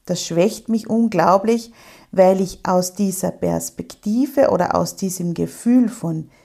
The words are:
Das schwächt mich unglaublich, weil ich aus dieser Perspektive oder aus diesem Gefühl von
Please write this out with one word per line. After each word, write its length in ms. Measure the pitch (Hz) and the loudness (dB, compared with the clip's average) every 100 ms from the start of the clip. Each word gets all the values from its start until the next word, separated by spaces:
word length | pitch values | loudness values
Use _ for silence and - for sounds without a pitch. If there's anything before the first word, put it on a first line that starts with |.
| - | -8
Das 160 | 175 | -6
schwächt 460 | - 170 202 226 - | -2 0 0 0 -4
mich 200 | 220 - | -4 -2
unglaublich, 840 | 226 233 180 175 196 214 233 - - - - - | 0 0 2 4 4 2 -2 -2 -20 -20 -20 -4
weil 280 | 185 185 190 | 4 4 4
ich 200 | 185 - | 0 -4
aus 300 | - 185 180 | -2 0 0
dieser 380 | - 196 185 185 | -2 -4 -2 -6
Perspektive 1160 | - 175 165 - - 165 - 208 233 285 285 - | -4 -2 -2 -6 -12 -14 -10 -4 -2 0 0 2
oder 260 | 180 180 175 | 2 0 0
aus 200 | 170 - | -2 -4
diesem 380 | 190 180 175 | -8 -6 -6
Gefühl 540 | 170 165 - 233 254 226 | -4 -6 -4 2 2 2
von 420 | - 170 160 - _ | -4 -8 -6 -10 _